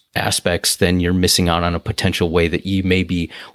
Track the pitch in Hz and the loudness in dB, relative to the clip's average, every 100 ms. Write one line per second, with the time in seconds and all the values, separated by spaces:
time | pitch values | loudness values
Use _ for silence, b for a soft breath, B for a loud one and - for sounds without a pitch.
0 | _ - 98 - 90 87 - - 90 90 | _ -4 -2 -2 -2 -2 -2 0 2 2
1 | 87 92 90 - 87 85 87 85 - - | 2 2 2 2 2 2 0 -2 -4 -2
2 | 95 - 87 85 85 85 - 98 92 92 | -2 0 0 2 0 0 -2 -2 2 0
3 | 87 90 80 B B | 0 -2 -4 B B